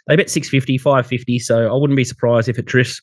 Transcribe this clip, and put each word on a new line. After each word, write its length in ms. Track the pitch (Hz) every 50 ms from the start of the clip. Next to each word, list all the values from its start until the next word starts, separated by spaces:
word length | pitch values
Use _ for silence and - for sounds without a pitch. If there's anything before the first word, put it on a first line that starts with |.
| _
They 100 | - 143
bet 140 | 165 202 -
six 180 | - 160 139 -
fifty, 300 | - 135 127 - 131 131
five 280 | - 147 139 131 120
fifty, 320 | - 131 123 131 - 123 120
so 320 | 117 - 117 117 117 107
I 80 | 113 131
wouldn't 200 | 143 143 139 135
be 60 | 127
surprised 440 | 120 - - - 120 117 117 110 123
if 100 | 113 117
it 60 | 101
drifts 340 | - - 127 127 - - -